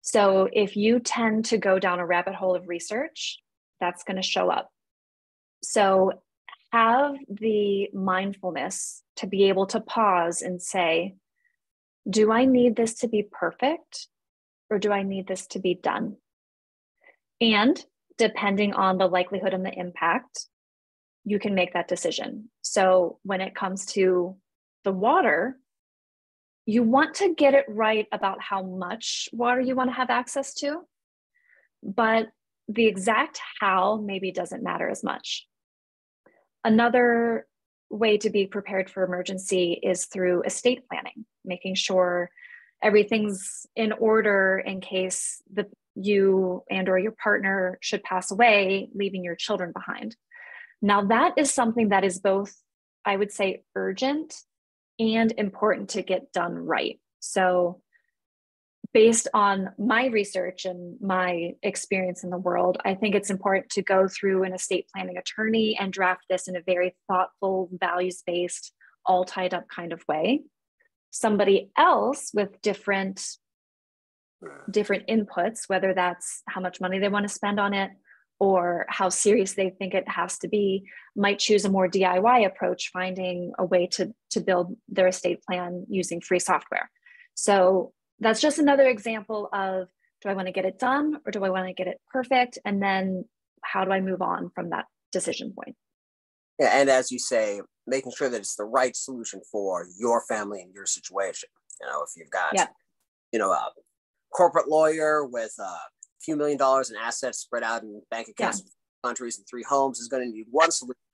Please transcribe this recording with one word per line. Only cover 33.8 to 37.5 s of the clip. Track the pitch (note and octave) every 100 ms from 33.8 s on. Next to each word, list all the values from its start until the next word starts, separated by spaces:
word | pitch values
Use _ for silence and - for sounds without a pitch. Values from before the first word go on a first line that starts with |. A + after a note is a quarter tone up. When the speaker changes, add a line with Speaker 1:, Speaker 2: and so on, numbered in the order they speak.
| F#3+ G#3+
Speaker 1:
maybe | G#3 F#3+ F#3
doesn't | F3+ F3 F3
matter | F3+ F3 F3
as | -
much. | G3+ - - - - _ _ _ _ _ _ _ _ _ _ _
Another | A3+ A3 A#3 B3 A#3+ A#3 A#3 A3+ -